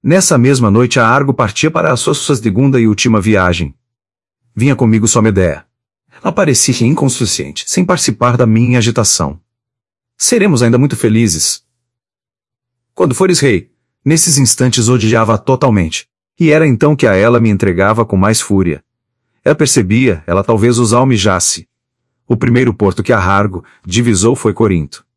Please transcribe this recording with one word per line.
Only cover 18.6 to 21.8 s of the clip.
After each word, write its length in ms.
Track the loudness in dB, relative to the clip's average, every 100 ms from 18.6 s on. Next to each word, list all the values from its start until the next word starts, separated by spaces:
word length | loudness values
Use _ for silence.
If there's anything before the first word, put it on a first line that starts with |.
| 0 -4 _ _ _ _ _ _
Ela 120 | -2 0
percebia, 680 | 0 0 0 2 0 -2 -2
ela 180 | -4
talvez 360 | 0 0 2 2
os 140 | 2
almejasse. 760 | 2 2 0 0 0 -4 -6 -14 _